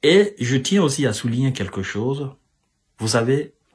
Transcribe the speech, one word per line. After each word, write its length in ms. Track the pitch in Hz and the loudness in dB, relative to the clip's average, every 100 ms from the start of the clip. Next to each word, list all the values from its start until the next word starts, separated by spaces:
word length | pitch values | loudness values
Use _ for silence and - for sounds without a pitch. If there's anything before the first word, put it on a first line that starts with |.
Et 320 | 147 185 202 - | 6 6 4 0
je 180 | 123 135 | -2 -2
tiens 240 | 135 196 | 2 2
aussi 240 | 160 139 135 | 2 0 -2
à 80 | |
souligner 400 | 107 117 117 135 | -2 -2 0 -2
quelque 280 | - 95 - | -2 -6 -6
chose. 480 | 95 104 120 139 139 - _ _ _ _ _ _ | -6 -4 -4 -4 -8 -12 _ _ _ _ _ _
Vous 100 | 110 | -2
savez, 460 | 117 113 139 - _ _ | 0 2 0 -2 _ _